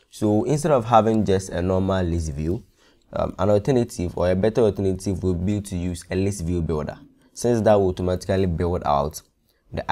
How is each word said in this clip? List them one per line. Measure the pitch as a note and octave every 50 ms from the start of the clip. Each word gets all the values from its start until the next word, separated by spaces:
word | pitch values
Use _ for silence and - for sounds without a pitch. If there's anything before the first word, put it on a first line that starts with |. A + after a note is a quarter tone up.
| _ _
So | - - A2+ G#2+ G#2 G#2+ -
instead | B2 D3 D3 D3+ E3
of | D3 B2 A2
having | A2+ B2 A2 G#2 A2+ A2 A2 G2+
just | G2 F#2+ F#2+ F#2+ -
a | - F2
normal | F2 F#2 F#2+ F#2+ F#2+ F#2+ F#2+ F#2+ F2+
list | E2+ E2 E2+ E2 D#2
view, | C#2 D2+ D#2 E2 F2+ B2 - _ _ _ _ _ _ _ _ _ -
um, | D#2+ D#2+ D#2+ - -
an | F#2 G#2
alternative | G#2 G#2 - D3 C3+ B2 A#2+ - - - F2+ E2+ - E2+
or | E2+ F2+
a | F#2
better | F#2+ F#2+ A2+ A2 C3+
alternative | A#2 G#2 F#2+ - G2 F#2+ F#2 F#2 - G#2 F#2+ D#2
would | D#2+ F#2 F#2 E2+ F2+
be | G2 G#2 G#2
to | G2 - F#2+
use | F2 F2 F2+ F2 - - -
a | F#2
list | F#2+ G2 G2+ F#2+ F#2+ E2
view | E2 F2+ F2
builder, | E2 D#2+ D#2+ D2+ D2 - - - - - _ _ _ _
since | _ - - A#2+ A#2+ A2+
that | G2+ A2 G#2+
will | G2+ G2 F#2
automatically | F2+ - F#2 F2+ F2+ F2+ - - G2 F#2+ G2
build | F#2 E2 D#2 F2 F2 F2+ F2 -
out | C2+ D2 C#2+ C#2+ D#2 - - - _ _ _ _ _ _ _ _ _
the | - - - -